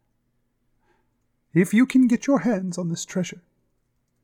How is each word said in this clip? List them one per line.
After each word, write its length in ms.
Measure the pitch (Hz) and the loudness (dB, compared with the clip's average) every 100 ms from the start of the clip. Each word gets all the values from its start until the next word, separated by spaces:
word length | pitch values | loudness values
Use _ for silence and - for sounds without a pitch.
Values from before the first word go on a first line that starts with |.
| _ _ _ _ _ _ _ _ _ _ _ _ _ _ _ | _ _ _ _ _ _ _ _ _ _ _ _ _ _ _
If 200 | 160 196 | 0 2
you 120 | 208 262 | 2 4
can 220 | 262 254 | 4 2
get 180 | 233 - | 2 0
your 120 | 277 | 0
hands 380 | 185 196 190 175 | 0 -2 -4 -6
on 100 | 175 | -6
this 160 | 170 - | -8 -8
treasure, 380 | 185 175 - _ _ _ _ _ _ _ _ | -6 -6 -10 _ _ _ _ _ _ _ _